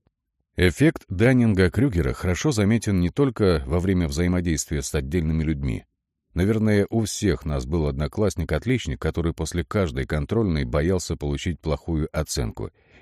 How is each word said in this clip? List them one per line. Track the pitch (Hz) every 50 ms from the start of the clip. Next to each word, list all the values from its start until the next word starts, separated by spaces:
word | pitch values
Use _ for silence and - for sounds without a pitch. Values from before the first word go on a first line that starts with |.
| _ _ _ _ _ _ _ _ _ _ -
Эффект | - 90 90 85 - 139 160 156 - - -
Даннинга-Крюгера | 101 90 110 127 131 127 120 113 104 92 95 90 - 104 127 143 95 85 73 67 -
хорошо | - - 90 87 - - - 90
заметен | 107 101 98 113 113 - 110 98 90
не | 87 87
только | - - 143 135 113 - 110 95 85 76 69
во | 65 80 87
время | 85 95 95 90 87
взаимодействия | 76 69 78 90 87 90 90 87 85 80 73 - - 78 71 69
с | - -
отдельными | 78 67 67 76 92 78 78 80 80 78
людьми. | 78 80 69 69 65 55 50 - _ _ _ _ _ _ _ _ _ -
Наверное, | 78 92 101 113 110 107 107 104 101 101 -
у | - 113 110
всех | 104 - - - 98 80 73 -
нас | 78 73 69 62
был | 64 80 87 76 71
одноклассник-отличник, | 69 65 76 73 - - 107 98 - - 85 - 80 76 - 117 131 113 - - - -
который | - 80 - 87 80 82 78
после | - 82 - - 87 80
каждой | - - 107 95 80 - 65 65
контрольной | - 82 78 71 - 101 113 117 98 82 76 69
боялся | 60 58 76 73 87 95 90 - - 85
получить | - 71 73 73 69 - 92 80 -
плохую | - 80 73 - - - 82 78 76 - -
оценку – | 78 76 - - - 64 55 - - - - _ _ _ _ _ -